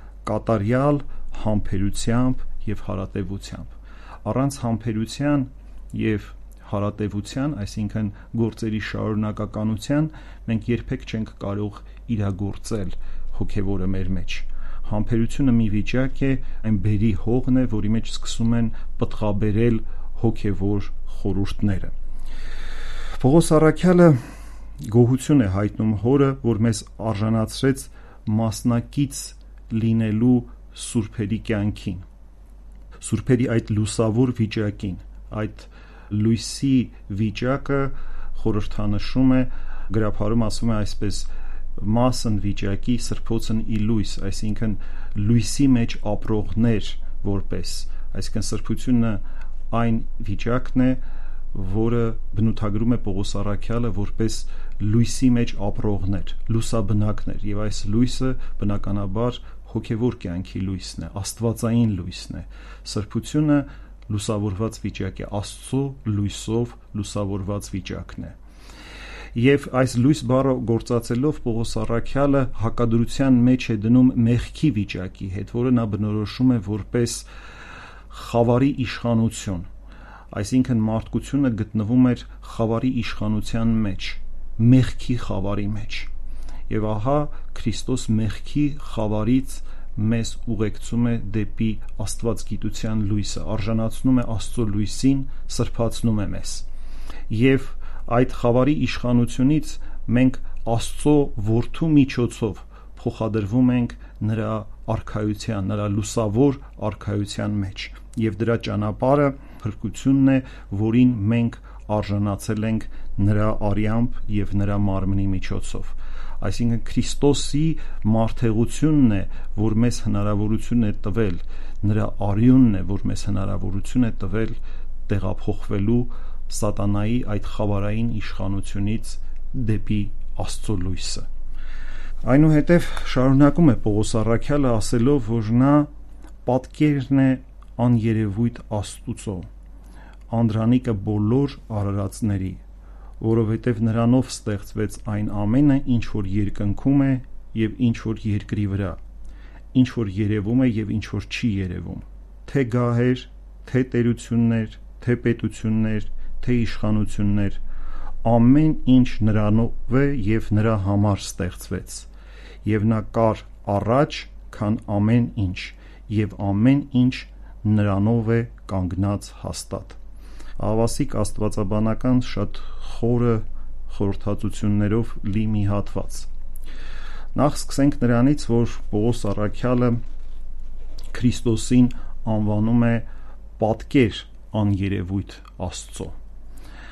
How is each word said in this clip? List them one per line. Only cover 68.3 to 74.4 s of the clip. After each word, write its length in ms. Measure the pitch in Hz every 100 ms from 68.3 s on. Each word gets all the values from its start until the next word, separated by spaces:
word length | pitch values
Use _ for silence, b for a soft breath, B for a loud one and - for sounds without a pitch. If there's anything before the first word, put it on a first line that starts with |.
| - - B B B B B B B B
Եվ 300 | 117 127 139 -
այս 220 | 127 127
լույս 260 | 120 127 151
բառը 300 | 117 127 135 127
գործածելով՝ 760 | 117 113 - 120 - 120 147 147
Պողոս 340 | 123 113 117
առաքյալը 640 | - 110 117 - 135 143 139 127
հակադրության 840 | - 110 110 120 113 117 - 135 127
մեջ 260 | 123 127
է 120 | - 107
դնում 320 | 110 127 127 127
մեղքի 500 | 113 120